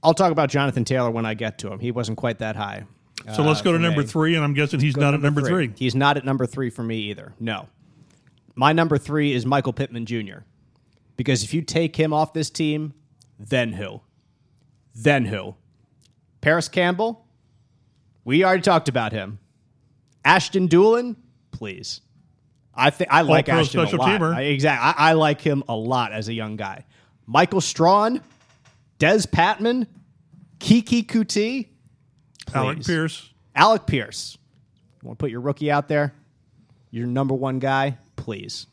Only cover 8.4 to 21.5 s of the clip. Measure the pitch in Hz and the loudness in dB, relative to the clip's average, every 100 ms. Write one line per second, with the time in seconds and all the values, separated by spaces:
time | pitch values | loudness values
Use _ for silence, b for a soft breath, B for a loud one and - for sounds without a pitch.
8.4 | _ - 135 165 165 147 - 151 147 123 | _ 0 2 4 2 0 -2 -2 0 -2
9.4 | 123 139 131 120 135 117 113 117 101 98 | 0 0 -2 -4 -6 -6 -8 -8 -8 -14
10.4 | - _ _ _ _ _ _ - 127 127 | -20 _ _ _ _ _ _ -6 0 0
11.4 | 101 160 160 165 165 - 156 151 156 160 | 0 -4 -2 -2 -2 0 0 2 0 -2
12.4 | 147 - 156 151 156 - _ _ _ _ | -6 -4 -4 -2 -6 -12 _ _ _ _
13.4 | 101 127 120 95 98 107 _ _ _ _ | -4 -2 -2 -6 -10 -12 _ _ _ _
14.4 | _ _ _ _ _ 113 110 143 107 101 | _ _ _ _ _ -2 0 2 0 -6
15.4 | 98 - _ _ _ _ _ _ _ _ | -10 -16 _ _ _ _ _ _ _ _
16.4 | 151 165 160 - 175 180 220 233 _ _ | 0 2 0 0 0 0 -4 -6 _ _
17.4 | _ _ _ _ _ _ _ _ - 143 | _ _ _ _ _ _ _ _ 0 2
18.4 | 185 185 202 170 151 123 110 110 95 104 | 4 2 4 2 2 -2 -2 -6 -8 -12
19.4 | _ _ _ _ _ _ _ _ 139 165 | _ _ _ _ _ _ _ _ 4 6
20.4 | - 196 185 170 208 233 247 226 _ _ | 4 -2 4 6 6 4 -2 -10 _ _
21.4 | _ | _